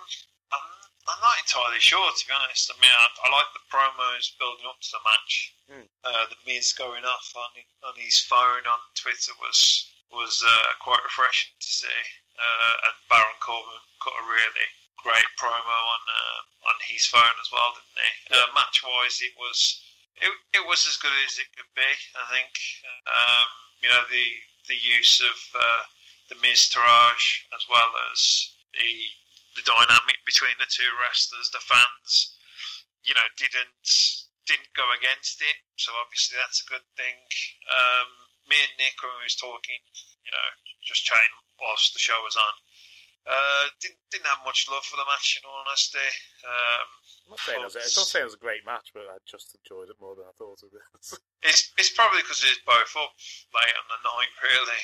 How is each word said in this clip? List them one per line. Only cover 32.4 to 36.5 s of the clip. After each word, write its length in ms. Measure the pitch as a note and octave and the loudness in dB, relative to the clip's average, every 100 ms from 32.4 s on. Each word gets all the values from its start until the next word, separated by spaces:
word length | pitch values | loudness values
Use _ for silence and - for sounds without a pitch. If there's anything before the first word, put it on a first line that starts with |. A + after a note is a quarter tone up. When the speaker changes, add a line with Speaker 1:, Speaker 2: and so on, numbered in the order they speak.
| _ - - - - _ - | _ -16 -14 -14 -18 _ -2
Speaker 1:
you 80 | C3 | 0
know, 80 | A2+ - | 0 -2
didn't, 480 | C3 B2+ B2+ _ - - - - - _ | -4 -4 -6 _ 0 2 2 0 -10 _
didn't 320 | - D3 - - | -2 -2 -2 -2
go 80 | B2+ A#2+ | 0 0
against 400 | B2+ C3+ - - | 0 -2 -6 -4
it, 240 | D3+ D3+ _ - | -4 -4 _ -8
so 160 | - A#2+ | -6 -6
obviously 320 | A#2+ - - B2+ | -6 -4 -4 -2
that's 240 | B2 | -4